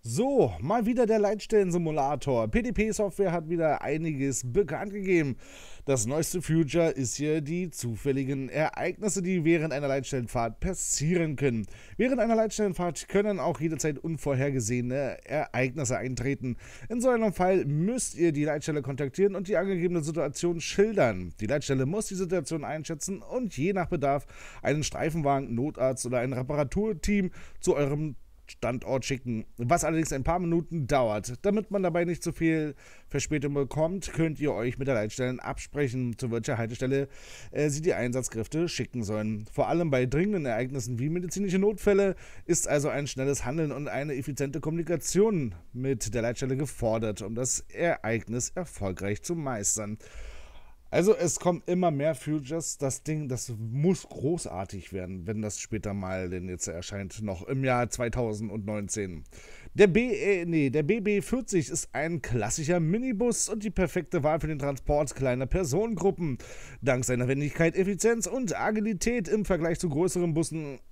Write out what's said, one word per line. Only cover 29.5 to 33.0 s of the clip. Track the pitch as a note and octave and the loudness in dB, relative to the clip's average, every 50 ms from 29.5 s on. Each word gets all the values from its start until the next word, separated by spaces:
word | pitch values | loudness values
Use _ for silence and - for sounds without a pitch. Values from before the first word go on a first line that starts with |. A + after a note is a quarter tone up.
| - | -8
was | - A#2+ A#2+ E3+ E3+ E3 | -6 2 2 2 4 4
allerdings | D3+ E3 D#3+ D#3 - | 2 2 2 0 0
ein | D3+ C3+ B2 | -2 -2 0
paar | D#3+ E3 F3+ | 0 0 0
Minuten | F3+ E3+ E3+ E3+ E3 - E3 E3 C#3 | 2 2 2 0 0 -2 -4 -4 0
dauert. | - D3 C3+ B2 A2 G#2 G#2+ G2 - B2 - | 2 2 4 4 4 2 -2 -4 -6 -10 -2
Damit | - G3+ G3+ A3 G3+ - | 0 2 2 2 0 -2
man | F#3+ G3+ F#3 | -2 0 0
dabei | F3 D#3+ F3 F3 | 2 2 0 0
nicht | E3+ E3+ - | 0 -2 -4
zu | - E3+ | -4 -6
viel | - - E3 D#3+ D#3+ D#3+ D3+ D3+ C3+ - - - - - | -2 0 2 2 2 2 0 -2 -6 -10 -18 -20 -20 -20